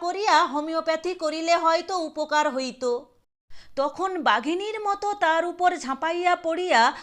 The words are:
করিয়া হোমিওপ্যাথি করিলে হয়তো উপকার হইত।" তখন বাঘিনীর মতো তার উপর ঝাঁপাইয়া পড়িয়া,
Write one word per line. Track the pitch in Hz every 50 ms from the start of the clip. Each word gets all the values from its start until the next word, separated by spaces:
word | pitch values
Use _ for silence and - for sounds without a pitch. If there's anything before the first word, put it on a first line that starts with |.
করিয়া | 339 349 359 381 415 415 320 302 349
হোমিওপ্যাথি | - 262 294 302 320 320 330 320 320 320 320 320 359 359
করিলে | 359 320 302 311 320 330 330 339
হয়তো | 330 330 330 330 349 339 339 370 370
উপকার | 320 302 - 302 302 302 302 302 302 302 247
হইত।" | 262 262 254 226 - 254 247 240 247 294 - _ _ _ _ _ _ _ - - - - - -
তখন | 269 269 285 277 - 359 381 381 359 269
বাঘিনীর | 254 208 233 233 294 339 359 403 427 440 440
মতো | 415 403 392 403 415 403 415
তার | 403 349 320 320 330 339
উপর | 349 339 339 359 359 359
ঝাঁপাইয়া | 311 - 247 269 262 320 320 339 349 359 349 349
পড়িয়া, | 349 349 330 330 330 370 359 294 226 226 262 - -